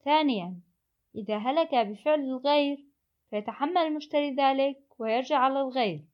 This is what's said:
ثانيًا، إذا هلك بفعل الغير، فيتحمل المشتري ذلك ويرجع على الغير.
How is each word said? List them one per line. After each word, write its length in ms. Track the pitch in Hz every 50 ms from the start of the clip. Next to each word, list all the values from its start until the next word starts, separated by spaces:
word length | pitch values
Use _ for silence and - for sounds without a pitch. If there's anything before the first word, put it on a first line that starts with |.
| _
ثانيًا، 560 | 277 294 311 311 285 240 202 170 180 185 175 _ _ _ _ _ _ _ _ _ _ _
إذا 240 | 214 208 208 214 214
هلك 360 | 214 254 277 320 330 320 294
بفعل 460 | 247 226 202 214 202 - 302 302 302
الغير، 640 | 277 262 262 254 254 285 294 294 285 285 285 285 - _ _ _ _ _ _ _ _ _
فيتحمل 480 | - 208 208 233 220 - 269 302 359 359
المشتري 560 | 330 320 302 302 302 - - 294 294 285 262
ذلك 460 | 269 277 269 269 269 269 277 277 277 _ _ _ _
ويرجع 400 | 226 220 220 247 254 254 302 269
على 220 | 247 269 269 277
الغير. 440 | 277 262 254 262 240 202 165 147 151 _